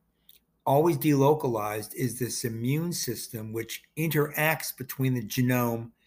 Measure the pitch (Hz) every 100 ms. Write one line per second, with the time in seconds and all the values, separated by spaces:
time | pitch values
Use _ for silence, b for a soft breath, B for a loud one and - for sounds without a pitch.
0 | _ _ _ _ _ _ - 139 170 143
1 | 156 139 139 151 139 113 104 107 107 -
2 | 131 - 117 - 120 113 120 151 170 175
3 | - 107 - 113 107 113 113 - _ -
4 | 160 151 147 151 156 156 - - 131 -
5 | 131 127 104 - 123 123 120 117 113 _